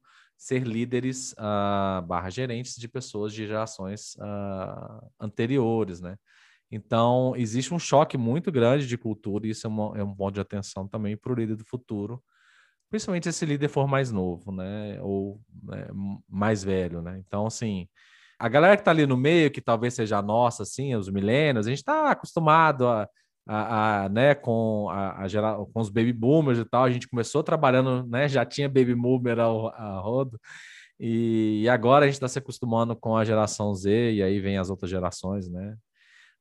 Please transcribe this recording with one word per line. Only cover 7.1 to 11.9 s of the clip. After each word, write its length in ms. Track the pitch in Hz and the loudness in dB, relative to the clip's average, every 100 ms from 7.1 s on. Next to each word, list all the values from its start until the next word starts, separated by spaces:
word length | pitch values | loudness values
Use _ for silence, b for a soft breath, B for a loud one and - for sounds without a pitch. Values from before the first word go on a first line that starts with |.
| 127 127 123 | 4 2 0
existe 380 | 110 120 131 | -2 -2 -2
um 60 | 170 | -4
choque 380 | - 139 156 135 | 2 4 4 0
muito 340 | 117 147 180 | -2 -2 0
grande 360 | 135 117 143 127 | 4 4 4 0
de 100 | 120 | -4
cultura, 500 | 113 107 104 101 107 | -6 -6 -4 -4 -4
e 20 | |
isso 160 | 107 113 | -6 -6
é 40 | |
uma, 280 | 107 107 107 | -4 -4 -4
é 60 | |
um 120 | 101 98 | -6 -4
ponto 200 | 98 98 | -4 -4
de 60 | |
atenção 460 | 95 101 - 98 98 | -4 -6 -8 -10 -8
também 300 | 113 104 107 | -6 -4 -4
pro 180 | 127 120 | -4 -2
líder 200 | 110 110 | -2 -4
do 100 | 110 | -8
futuro, 580 | 127 - | -12 -8